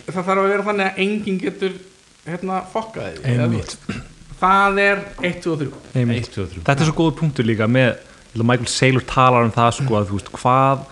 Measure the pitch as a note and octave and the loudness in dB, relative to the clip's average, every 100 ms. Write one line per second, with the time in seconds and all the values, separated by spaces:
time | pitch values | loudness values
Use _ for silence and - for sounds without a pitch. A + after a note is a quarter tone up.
0 | - F3+ F3+ G3 G3 G3+ G3 G3+ F#3+ F#3+ | -10 -6 -2 0 2 0 -2 -2 -2 -2
1 | F#3+ G#3 G#3 F#3 - F3+ F#3+ F3 - _ | -2 -2 -2 -4 -4 -4 -6 -6 -18 _
2 | _ _ - E3 F#3+ F#3 F3+ A3+ A3 E3 | _ _ -12 -8 -6 -6 -4 -6 -6 -10
3 | G2+ - C3 A#2+ A#2+ A2 - - - - | -10 -6 -2 0 2 0 -4 -12 -10 -12
4 | - - - - F#3 G3 G3+ G3 G3+ G3 | -12 -20 -18 -2 2 4 4 4 2 2
5 | - - F3 F3 F3 D#3 C3 - - C3 | -4 -6 -6 -4 -4 -2 -4 -8 -6 0
6 | A#2+ A#2+ A2+ - F2+ E2+ E2+ C#3 D#3+ D#3 | 0 0 -4 -6 -8 -6 -2 2 2 2
7 | E3 - D#3+ C3+ A2+ G#2+ A2 B2+ B2 - | 0 2 -2 0 0 2 2 4 2 0
8 | - - - A2+ A#2 B2 A#2+ - C3 C3 | -8 -20 -12 -2 2 2 0 0 2 2
9 | - - B2+ B2 A#2 A2+ A#2 A#2 C3+ G#2+ | 0 2 4 6 2 4 2 2 0 0
10 | G2 G2+ - - B2 B2+ C3+ C3+ D#3 | 0 -4 -8 -4 2 4 2 0 -4